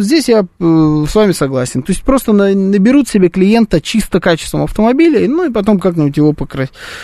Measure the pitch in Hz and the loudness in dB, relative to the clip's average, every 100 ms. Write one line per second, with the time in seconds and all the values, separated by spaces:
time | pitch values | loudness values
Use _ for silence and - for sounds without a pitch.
0 | 202 320 247 220 185 - 170 160 156 151 | 0 0 2 0 0 -2 0 2 2 0
1 | 151 208 214 165 139 131 123 127 131 185 | 0 2 2 0 -2 -4 -4 -6 -4 -4
2 | - 262 - 202 196 196 190 202 202 285 | 0 0 2 2 2 0 0 2 2 2
3 | 262 208 180 190 190 226 226 165 - 226 | 2 0 0 2 2 2 2 0 -2 -4
4 | - 185 180 165 - 196 147 - 220 262 | -2 -2 0 -2 -4 -6 -4 0 0 2
5 | 330 247 180 311 349 226 202 202 185 170 | 2 2 0 -2 -2 -2 0 0 0 0
6 | 147 143 151 151 135 135 131 - - - | -2 2 0 0 -6 -8 -8 -10 -18 -18